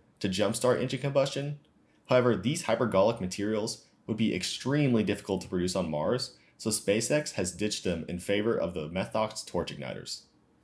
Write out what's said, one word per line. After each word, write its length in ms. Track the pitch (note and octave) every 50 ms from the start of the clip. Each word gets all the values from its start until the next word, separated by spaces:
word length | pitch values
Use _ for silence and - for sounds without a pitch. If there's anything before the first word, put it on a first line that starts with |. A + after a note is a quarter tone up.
| _ _ _ -
to 80 | - G2+
jumpstart 540 | F#2 F#2+ G#2 G2 A#2 - - B2 A#2+ -
engine 180 | G#2 C3 C3+ C3
combustion. 600 | - C#3+ C#3 C#3+ C3+ C#3+ - C#3+ C#3 C#3+ D3 D3 - _ _ _ _ _ _ _ _ -
However, 280 | C3 B2+ A#2+ B2 A2+
these 280 | F#2 F2+ A#2 D#3 F3 -
hypergolic 580 | - A2 - B2+ A2+ G2 F#2+ G2 A2 A#2 A#2
materials 640 | F#2+ F#2 F#2 - G2+ G#2 A2 G#2+ G#2 A#2 - - - _ _ _ _ -
would 100 | A2 A2
be 180 | A2+ G#2+ -
extremely 680 | F#2 - - - - - B2+ C#3 D3+ D3+ C3+ A#2+ A2 G#2
difficult 380 | F#2 G2+ - - - G2 F#2
to 60 | F2+ -
produce 280 | - F2+ F2 F2+ F2+
on 140 | F#2+ F2+ E2
Mars, 480 | D#2 D2 D2+ F2 A#2 B2+ - - - - _ _ _ -
so 120 | - A2+
SpaceX 640 | G#2+ - - - G2+ A2 A#2 - D3 D3+ D3 - -
has 180 | - F#2+ F2+
ditched 320 | E2+ E2+ G2+ G#2+ G#2 - -
them 220 | G2+ F2 D#2+ D#2 -
in 100 | F2 F2+
favor 380 | F2 - G2+ G#2 G#2+ A#2 A#2 -
of 160 | - F#2 F2+
the 160 | E2+ D2+ D#2
Methox 560 | E2+ F#2 G2+ A#2 - A2 A2 A2 - - -
torch 300 | - - F2+ E2 - D2+
igniters. 480 | C#2+ C#2 B1+ G1+ G1+ G1+ - - - - _ _ _ _ _ _ _